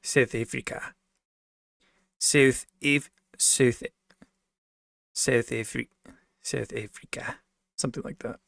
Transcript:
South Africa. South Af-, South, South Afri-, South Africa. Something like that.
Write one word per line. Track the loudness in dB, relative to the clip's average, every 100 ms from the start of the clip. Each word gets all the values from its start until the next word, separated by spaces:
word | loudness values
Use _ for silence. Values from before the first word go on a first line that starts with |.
South | 0 2 2
Africa. | 0 -6 -6 -8 -10 -12 _ _ _ _ _ _ _ _ _ _ _ _ _
South | 2 6 6 4 -6 _
Af-, | 2 2 0 _ _ -2
South, | 2 4 4 2 -8 _ _ _ _ _ _ _ _ _ _ _ _
South | -4 2 2 0
Afri-, | -4 -4 -8 -10 _ -20 -20 _ _
South | -8 -6 -6
Africa. | -8 -10 -16 -14 -12 -10 -14 _ _ _ -6
Something | -6 -6
like | -12 -12
that. | -12 -12